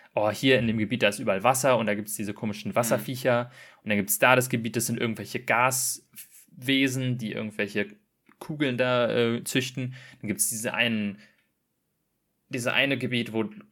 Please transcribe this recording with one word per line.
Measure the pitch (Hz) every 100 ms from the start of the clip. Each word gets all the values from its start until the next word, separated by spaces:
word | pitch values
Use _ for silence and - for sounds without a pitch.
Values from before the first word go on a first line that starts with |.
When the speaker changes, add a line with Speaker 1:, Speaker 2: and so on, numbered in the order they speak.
| -
Speaker 1:
Oh, | - 104
hier | 101 135 127
in | 113
dem | 110
Gebiet, | 104 123
da | 104
ist | 101
überall | 113 95
Wasser | 117 131 143 120
und | 107
da |
gibt's | 104 107
diese | - 104
komischen | 104 110 101 101
Speaker 2:
Mhm. | 107
Speaker 1:
Wasserviecher | 120 127 131 127 131 120 123 - - -
und | 107
dann | 104
gibt's | 101 -
da | 127
das | 127 127
Gebiet, | 120 113 117
das | -
sind | 120
irgendwelche | 120 107 104 120
Gaswesen, | - 113 127 127 - - _ - - - _ - 123 135 135 127 127 117
die | 110
irgendwelche | 107 107 101 101 104 101 - _ _ _ -
Kugeln | - 151 143 123
da, | 127 123 117
äh, | 113 117 120
züchten. | - 135 127 - 127 - - -
Dann | 104
gibt's | 104 -
diese | 110 117
einen, | 107 120 110 101 98 - _ _ _ _ _ _ _ _ _ _ _ -
diese | 135 120
eine | - 139 131
Gebiet, | 120 120 113
wo | 113 104 - -